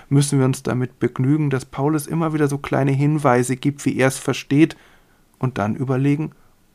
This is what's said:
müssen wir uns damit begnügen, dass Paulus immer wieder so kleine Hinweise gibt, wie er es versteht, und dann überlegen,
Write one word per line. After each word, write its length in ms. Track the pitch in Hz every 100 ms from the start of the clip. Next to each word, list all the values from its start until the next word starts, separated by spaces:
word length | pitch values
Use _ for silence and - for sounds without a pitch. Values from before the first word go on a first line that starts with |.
| -
müssen 280 | 139 143 139
wir 60 |
uns 180 | 131 131
damit 360 | - 123 127 -
begnügen, 500 | 123 - 131 156 147
dass 160 | 135
Paulus 420 | 131 - 143 156 143
immer 280 | 165 160
wieder 120 | 156 147
so 120 | 143
kleine 340 | - 135 139
Hinweise 640 | 135 147 151 143 123 123 127
gibt, 300 | 143 143 139
wie 100 | 113
er 120 | 131
es 100 | -
versteht, 580 | - 127 - 139 156 - - _ _ _ _ _
und 180 | 127 123
dann 200 | 101 107
überlegen, 560 | 131 131 143 147 156 - _ _ _